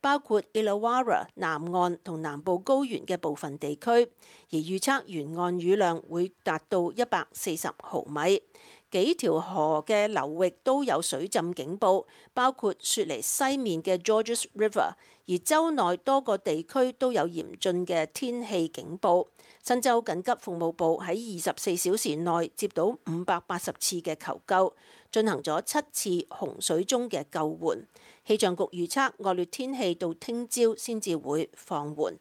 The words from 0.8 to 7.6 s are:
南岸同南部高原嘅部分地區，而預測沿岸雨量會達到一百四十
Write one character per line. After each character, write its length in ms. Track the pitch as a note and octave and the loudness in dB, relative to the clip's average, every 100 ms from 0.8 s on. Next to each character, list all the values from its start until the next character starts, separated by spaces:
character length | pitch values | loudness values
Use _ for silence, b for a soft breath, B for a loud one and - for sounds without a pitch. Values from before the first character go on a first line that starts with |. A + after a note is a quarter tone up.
| A3+ B3+ A#3+ C3+ - - | 2 2 2 2 0 -4
南 280 | F3 D3+ E3+ | -2 -2 -2
岸 260 | F3+ F3 E3+ | 2 2 0
同 180 | - D#3+ | -8 -6
南 200 | D#3 C#3+ | -6 -6
部 160 | F3 F3+ | -2 0
高 260 | F#3 C4+ | 2 0
原 220 | C4+ A3+ - | 0 -6 -4
嘅 100 | F3+ | -4
部 200 | D#3+ D3 | -4 -6
分 220 | D#3 C#3+ | -8 -6
地 160 | D3 D3 | -6 -4
區， 140 | - A#3 A#3+ _ B B B | 2 4 4 _ B B B
而 40 | D#3+ | -4
預 220 | D#3+ F#3+ | -2 -2
測 240 | C4+ C4+ - | 0 0 -2
沿 280 | F3 C#3+ E3 | -8 -6 -2
岸 240 | F3 F3+ | -2 0
雨 160 | E3+ G3+ | 2 4
量 260 | F#3 E3 - | 4 2 -4
會 240 | E3+ F#3 _ | -4 -4 _
達 160 | - D#3+ _ | -4 -4 _
到 240 | F#3 E3+ | 0 0
一 140 | G3+ A#3+ | -2 0
百 220 | F#3+ - | 0 -4
四 240 | - - | -8 -6
十 140 | D#3+ | -4